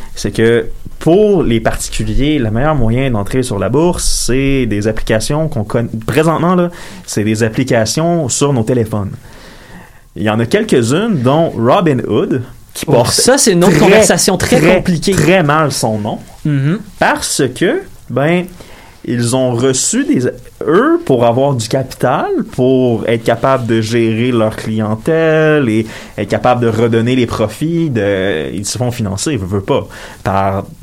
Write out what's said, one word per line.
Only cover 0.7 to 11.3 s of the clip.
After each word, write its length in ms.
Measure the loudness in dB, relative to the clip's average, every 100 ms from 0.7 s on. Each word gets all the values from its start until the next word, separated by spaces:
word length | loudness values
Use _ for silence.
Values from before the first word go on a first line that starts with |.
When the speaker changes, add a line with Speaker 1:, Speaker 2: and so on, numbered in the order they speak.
| -6 -10 -4
Speaker 1:
pour 440 | 2 4 4 2
les 180 | 2 0
particuliers, 800 | 0 -2 -4 -4 -2 0 2 0
le 120 | 0
meilleur 240 | 0 0
moyen 360 | 2 2 2 0
d'entrer 300 | -2 -2 -2
sur 160 | -2 -2
la 120 | 0
bourse, 540 | 2 0 0 -2 -2 0
c'est 400 | 0 2 0 0
des 200 | 0 -2
applications 640 | -2 0 0 0 -2 -2
qu'on 160 | -4
connaît. 240 | -2 -2 -2 -6 -2
Présentement, 500 | 0 2 2 2 2
là, 120 | 0 -4 -16 -16 -8
c'est 180 | -4
des 180 | -2 0
applications 880 | 0 0 0 0 0 0 0 0 -2
sur 240 | 0 0
nos 120 | 2
téléphones. 480 | 0 0 0 -2 -6 -10 -18 -20 -20 -20 -20 -20 -20 -20 -18
Il 100 | -6
y 60 | -2
en 100 | 0
a 40 | 0
quelques-unes, 760 | 0 2 0 2 0 0 0
dont 280 | 2